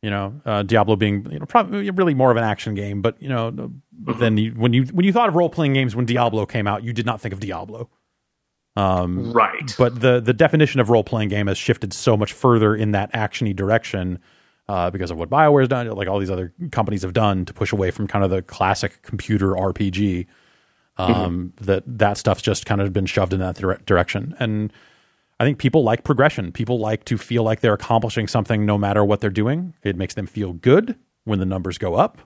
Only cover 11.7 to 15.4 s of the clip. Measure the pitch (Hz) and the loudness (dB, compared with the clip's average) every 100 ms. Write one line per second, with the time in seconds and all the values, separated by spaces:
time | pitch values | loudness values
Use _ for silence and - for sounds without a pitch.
11.7 | 127 101 - - 110 107 - 131 117 107 | 0 0 -4 2 2 2 2 4 6 4
12.7 | 107 107 104 104 113 107 - 113 95 98 | 2 0 0 -2 -4 -4 -2 -4 -2 0
13.7 | 113 - 98 90 90 _ _ _ _ - | 0 0 -6 -4 -6 _ _ _ _ -6
14.7 | 95 87 92 90 82 85 139 | -2 -2 -2 -6 -6 -2 4